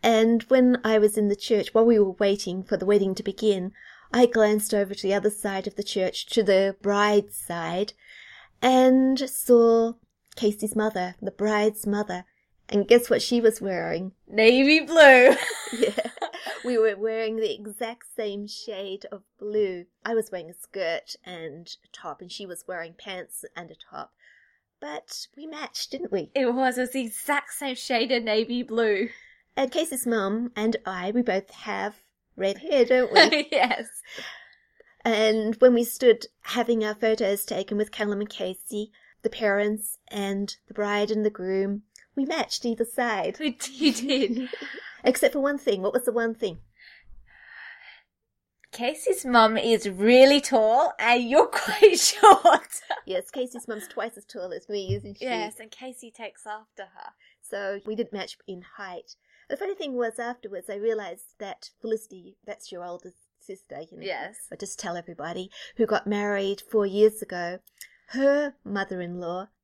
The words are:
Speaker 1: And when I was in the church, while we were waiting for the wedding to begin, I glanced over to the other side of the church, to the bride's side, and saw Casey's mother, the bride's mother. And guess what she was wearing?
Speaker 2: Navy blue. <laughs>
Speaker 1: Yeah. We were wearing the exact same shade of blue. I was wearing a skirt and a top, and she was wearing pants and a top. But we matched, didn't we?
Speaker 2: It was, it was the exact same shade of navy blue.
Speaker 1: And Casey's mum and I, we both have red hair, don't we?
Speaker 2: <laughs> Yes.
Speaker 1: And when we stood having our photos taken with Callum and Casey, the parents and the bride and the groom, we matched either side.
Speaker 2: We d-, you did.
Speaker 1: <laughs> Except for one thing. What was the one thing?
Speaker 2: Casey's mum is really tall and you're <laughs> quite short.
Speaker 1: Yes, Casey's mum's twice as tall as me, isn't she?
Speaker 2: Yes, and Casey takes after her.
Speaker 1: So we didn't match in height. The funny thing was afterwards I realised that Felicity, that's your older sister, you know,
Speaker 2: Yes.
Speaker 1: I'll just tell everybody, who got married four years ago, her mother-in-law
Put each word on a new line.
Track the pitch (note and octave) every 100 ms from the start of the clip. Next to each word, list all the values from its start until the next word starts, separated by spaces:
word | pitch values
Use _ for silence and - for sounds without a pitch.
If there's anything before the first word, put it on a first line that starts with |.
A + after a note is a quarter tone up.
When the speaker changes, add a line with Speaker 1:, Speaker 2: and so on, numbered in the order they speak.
Speaker 1:
And | A3+ A3 A3+ A#3
when | - C4 B3 B3 A3
I | A3
was | G#3 G#3+
in | G#3
the | G3+
church, | - G#3+ -
while | A3 A3+
we | A3
were | G3
waiting | F#3 G3+ G3+ - F#3
for | F#3 G3+
the | F#3
wedding | G#3 F#3+ F#3+
to |
begin, | G3+ F#3+ A3 G3 F#3 - - - _ A#3+
I | B3
glanced | A#3 G#3+ G#3+ G#3 G#3
over | G3
to | G3+
the | F#3+ G3+
other | G#3
side | G#3 G3+ G3 G3+
of | -
the |
church, | G3 G3+ F#3 - -
to | -
the | G3+ F#3+ G3 F#3+
bride's | G3+ G3+ G#3 G#3 G#3 -
side, | - E3+ E3 F3+ G#3 _ - - - - - _
and | B3+ B3+ B3+ C4 C4 C4+ C4
saw | - - A#3+ A#3 A3+ A3+ A#3 _ _ _ -
Casey's | G#3+ G#3 G#3+ G#3+
mother, | G#3+ G#3 F3+ F3+
the | F#3+
bride's | - G#3 G#3+ G#3+ G#3+ G#3
mother. | G3+ G3+ F3+ - _ _ _ -
And | G3+ G3
guess | A#3+ A#3+
what | -
she | - A#3+
was | A3+ A3
wearing? | G3 F3 E3 E3 F#3 _ _
Speaker 2:
Navy | G#3 A3 B3+ C4+ D#4
blue. | D4 E4 D4 B3+ B3+ F4+
<laughs> | - - - A3+
Speaker 1:
Yeah. | B3 G#3 A#3 - - - - -
We | B3 A#3
were | A3 G3
wearing | A3 A3 A3 A3
the | G#3+
exact | C3+ G#3+ G#3 A3+ A#3 - -
same | G#3+ G3+ G#3
shade | - - G3 G3 G3 -
of | G3+ _ _
blue. | G#3 G#3+ G3 F3+ F3 _ -
I |
was | A3+ G#3+
wearing | F#3 D#3+
a |
skirt | E3+ - G3 E3+ E3 - - -
and | F3 E3 D3 E3+ -
a | _
top, | - E3+ C#3+
and | F3+
she | - G3
was | E3+ -
wearing | F3+ E3
pants | E3+ G#3 F#3 - - - -
and | E3+
a | D#3+
top. | _ - - _ _ _ _ _ _ _
But | D4 D4+ _ - - -
we | D#4
matched, | D#4 C#4 - -
didn't | C#4 F4
we? | G3 D3+ C#4
Speaker 2:
It | B3+
was, | B3 C4 B3
it |
was | B3
the | C4 A#3
exact | - - C#4+ -
same | - C#4
shade | B3+ - A#3+ A3+
of | B3
navy | A3+ G#3+ A3+ B3
blue. | A#3+ A3+ A3+ G3 A#3 - - _ _ -
Speaker 1:
And | C4
Casey's | D#4+ D#4+ C4 A#3+
mum | A3+ G3 A3 A#3+ G#3
and | A3 - -
I, | F#3 F#3
we | A#3
both | A#3+ F#3+ G3
have | - A3 G3 G3+ G#3 _ _ _ -
red | G3 G3
hair, | D#4+ C#4+ A#3+
don't | B3+ B3+
we? | - D#4+ D#4 D4
Speaker 2:
<laughs> |
Yes. | C#4+ A#3+ - A3+ - - - - - - _ _ _ _ _ A#3
Speaker 1:
And | G#3+ A3 A3 G#3+ A3
when | B3+
we | A#3
stood | A#3 - B3+ A3+ - _
having | - A3+ A#3+ A3+
our | G#3+ G#3+
photos | A3+ A3 G3 G3+ -
taken | G3+ G3 G#3
with | G#3
Callum | - G#3 G3+
and | G#3
Casey, | - F#3 F#3 - G#3 G#3+ _ _ _
the | -
parents | - G#3+ G3+ G#3 G#3+ - - _
and | G#3 G3 G3 G3+ - _
the |
bride | G#3 G#3 G#3 G#3
and | G#3+ G#3+
the |
groom, | G#3 F#3 F#3+ G3 G3+ _ _ _ -
we | C4+
matched | E4 - - A#3+
either | A3+ A3+
side. | - A#3+ G3+ - -
Speaker 2:
We | D4+
d-, | A#3 B3+
you | C4+ D4+
did. | A3+ B3+ C#4 G#3 A#3+ B3+ - C#4+ -
Speaker 1:
<laughs> | - -
Except | - B3 C4+
for | C#4+
one | C#4 C#4+
thing. | - G3+
What | G3
was | B3+ B3
the |
one | A3+ A3+
thing? | A3+ G3+ - - _ - - _ - _ - - - - - - - _ _ _ _ _ _ _
Speaker 2:
Casey's | - A#3+ D#4 - F#4+
mum | C4 A#3+ A3 A3
is | A#3 A3 G3+
really | F#3 G#3+ B3+ C4+ C#4+
tall | - B3 A3 A#3+ D#4 -
and | A3+ B3 A#3
you're | C#4+ A#4+
<laughs> |
quite | - - - G#4 F4
short. | - - G#4 - F4 D#4 - - - - -
Speaker 1:
Yes, | F#3 -
Casey's | C4+ B3+ A#3+ A#3
mum's | G#3+ -
twice | - A3+ A3
as | _
tall | G#3 F3+
as | E3 -
me, | G#3 F#3+ G3+
isn't | G3+ G3
she? | B3+
Speaker 2:
Yes, | A3+ G#3+ A3
and | A3+
Casey | - C4 B3 A#3
takes | _ A3 _ G#3+
after | G#3+ A3 -
her. | F#3+ - - _ _ _
Speaker 1:
So | - G3+ G3 G3+ G#3
we | G#3+
didn't | A#3
match | G3+ F3+ - -
in | F3+ F3+ -
height. | G3 F3 - - _ _ _
The | C#4
funny | G4 G4
thing | D4+ B3
was | A3+ A3+
afterwards | A#3 A#3+ G#3+ F#3+ F3+
I | G3+
realised | A3 A3 F#3+ F#3 - _
that | G3 - - _
Felicity, | A3+ A3 - F#3+ F3 F#3+ -
that's | G3 -
your | F3+
older | F3 F3 F3+ _ _ _
sister, | - G3 _ C3+ D#3+
you | E3+
know, | F#3
Speaker 2:
Yes. | D3+ D#3+ A3 -
Speaker 1:
I'll | -
just | G3 -
tell | F#3 F3
everybody, | E3+ E3+ D#3 F3+ F#3 - - -
who | A3
got | G#3+ -
married | G#3 G#3 G3+ G3 G3+ -
four | A3 G3+
years | G3 G#3+ G#3+
ago, | - F3 F3 F#3 _ _ - _ _
her | B3 C#4 C#4+ D4 _
mother-in-law | G3+ G3+ G3 F#3 F3 F3 E3+ F3+ G3+ _